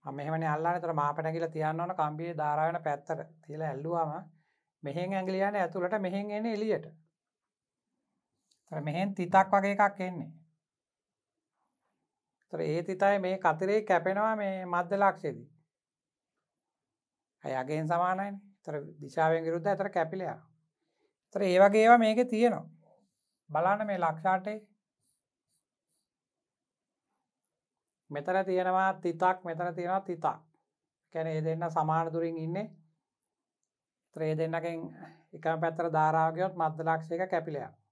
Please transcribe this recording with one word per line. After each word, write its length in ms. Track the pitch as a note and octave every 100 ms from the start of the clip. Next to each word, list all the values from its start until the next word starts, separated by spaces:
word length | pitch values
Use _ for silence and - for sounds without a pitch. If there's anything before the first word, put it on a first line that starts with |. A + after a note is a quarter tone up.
| D3
මම 100 | C#3
මෙහෙමනේ 340 | D3 D#3+ D#3+
අල්ලන්නේ. 260 | D3+ E3 F3
ඒතර 180 | E3+
මාපට 320 | D#3 C#3+ D3 D#3+
ඇඟිල්ල 220 | E3 E3
තියන්න 340 | D#3+ D#3 D#3+
ඕන 120 | F3 F3+
කම්බියේ 420 | D3+ D3+ E3+ D#3+
ධාරාව 320 | D3+ D3 D#3+
යන 100 | E3+
පැත්තට. 380 | D#3+ C#3+ - D#3+ - _
තියලා 300 | - D3+ D#3
ඇල්ලුවාම 420 | C3+ D#3+ E3+ D#3+ D#3 G3 _ _ _ _ _
මෙහෙන් 300 | D3 D3+ F#3
ඇඟිලි 260 | G3 F#3 F#3+
යන්නේ 220 | G3 G#3
ඇතුළට, 320 | E3+ G3 F3+ G#3+
මෙහෙන් 320 | F#3+ G3 G#3
එන්නේ 220 | G#3 A3+
එළියට. 320 | G#3+ G#3+ F3 D#3+ - _ _ _ _ _ _ _ _ _ _ _ _ _ _ _ _
ඒතර 200 | _ D#3
මෙහෙන් 340 | D3+ D#3+ G3 G3
තිතක් 320 | F3 F#3+ G3
වගේ 260 | G3+ G3 G3+
එකක් 240 | G3+ G3+
එන්නේ. 320 | F#3 F3 - - _ _ _ _ _ _ _ _ _ _ _ _ _ _ _ _ _ _ _ _
ඒතර 220 | _ E3
ඒ 220 | D#3+ D#3+
තිතයි 340 | E3+ F#3 G3 G3+
මේ 180 | F#3 F#3
කතරේ 420 | F3 D#3 F#3+ G#3+
කැපෙනවා 540 | G#3+ F3 E3 G3 A3 A3
මේ 180 | G3+ F#3+ F3+
මධ්‍ය 320 | F3 F3 G3
ලක්ෂෙදී. 520 | G3 F#3 D#3 A#2 A#2+ _ _ _ _ _ _ _ _ _ _ _ _ _ _ _ _ _ _ _
අය 100 | C#3+ C3
අගෙන් 320 | C3 D3+ D#3
සමානයිනේ. 600 | E3+ F3+ F#3 G3+ G3 G3+ _ -
ඒතර 80 | D3+ D#3 D#3
දිශාවෙන් 460 | C#3+ - D#3+ E3
විරුද්ධයි. 280 | D#3+ E3+ F3+
ඒතර 180 | F#3+ G3
කැපිලා 360 | F3+ D#3+ F#3+ F3
යනවා. 220 | A#2 _ _ _ _ _ _ _ _
ඒතර 220 | _ G3
ඒ 160 | G3 F3+
වගේ 240 | G3+ G#3
ඒවා 140 | A3 A#3+
මේකේ 280 | A3 A3 B3
තියෙනවා. 440 | A3 A#3+ F#3+ - - _ _ _ _ _ _ _
බලන්න 380 | D3+ F3+ G#3 G#3
මේ 120 | F#3+
ලක්ෂ 260 | E3 D#3+ F#3+
අටේ. 300 | F#3 F#3+ G#3+ G#3 _ _ _ _ _ _ _ _ _ _ _ _ _ _ _ _ _ _ _ _ _ _ _ _ _ _ _ _ _ _ _ _ _ _
මෙතන 300 | C#3+ D#3 F#3
තියෙනවා 500 | F#3+ F#3 F#3 F#3 F#3+ F#3+
තිතක්, 420 | F3 E3 F#3 F#3
මෙතන 320 | F3 D#3+ F3
තියෙනවා 280 | E3+ F3 F#3+
තිතක්. 240 | F#3+ E3+ D#3+
ඒ 120 | - _ _ _ _ _ _ _
කියන්නේ 280 | D#3+ D#3+ D#3
ඒ 80 |
දෙන්න 280 | D#3 E3 E3+
සමාන 420 | D#3+ D#3 D#3+ E3
දුරින් 240 | D#3+ E3 E3
ඉන්නේ. 300 | D#3+ F3+ A3 - _ _ _ _ _ _ _ _ _ _ _ _
ඒතර 220 | _ -
ඒ 160 | D#3 D#3
දෙන්නගෙන් 420 | D#3+ E3 E3+ E3 - - - - _
එකම 300 | D#3+ D#3+ D#3+
පැත්තට 340 | E3 D#3+ E3+
ධාරාව 400 | D#3 D#3 D#3+ D#3+
ගියොත් 220 | D#3+ F#3 F3
මධ්‍ය 280 | D#3+ D#3 D#3+
ලක්ෂයක 380 | D#3+ D#3+ E3+ F#3
කැපිලා 340 | E3+ E3 C#3+
යනවා. 180 | - - _